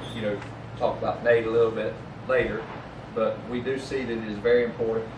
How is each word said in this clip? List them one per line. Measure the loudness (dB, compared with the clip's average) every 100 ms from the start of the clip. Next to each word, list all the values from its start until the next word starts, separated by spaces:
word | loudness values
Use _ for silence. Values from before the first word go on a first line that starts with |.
| -6
you | -4
know, | -2 -2 -6 -12 -12 -2
talk | 0 0
about | -2 2
Nate | 6 6 6
a |
little | 4 4
bit | 2 -4 -6 -10 -8 0
later, | 2 2 -2 -6 -10 -12 -14 -6
but | -2 0 -2 -4
we | -4
do | -2 -4
see | -2 -4
that | -2
it | -4 -6
is | 0
very | 4 4
important. | 4 0 0 -2 -4